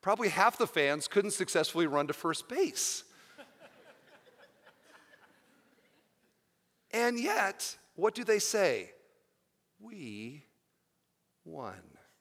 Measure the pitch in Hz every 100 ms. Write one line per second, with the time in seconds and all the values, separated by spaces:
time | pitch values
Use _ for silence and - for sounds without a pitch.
0 | - 220 220 160 214 - 226 - 143 151
1 | - 202 202 196 170 175 160 165 165 143
2 | 147 147 170 160 - 262 370 - - -
3 | - - - - 262 _ 330 - - -
4 | _ 294 - _ - _ - _ _ -
5 | _ - - _ _ _ _ _ _ _
6 | _ _ _ _ _ _ _ _ _ 220
7 | 240 240 277 415 196 190 - - _ -
8 | 208 226 226 208 202 220 185 117 90 -
9 | _ _ _ _ _ _ _ _ 226 214
10 | 131 104 113 147 - _ _ _ _ _
11 | _ _ _ _ - 156 117 87 73 73
12 | _ _